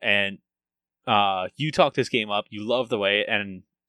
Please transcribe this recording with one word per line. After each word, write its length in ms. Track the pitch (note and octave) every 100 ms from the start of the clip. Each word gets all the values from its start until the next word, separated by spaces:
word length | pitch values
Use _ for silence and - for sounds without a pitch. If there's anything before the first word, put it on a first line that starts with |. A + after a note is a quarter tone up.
and, 360 | A2+ G2+ G2 G2 _ _ _ _ _ _ -
uh, 400 | G#2+ G2+ F#2+ F#2 -
you 140 | D3+
talked 240 | E3 D3 C3+
this 100 | A#2+
game 200 | B2 G#2+
up. 160 | G#2 -
You 140 | G#2 G#2+
love 220 | A#2+ A#2
the 80 | A2+
way, 260 | G2 G#2 -
and 360 | G#2+ G2+ F#2+ - _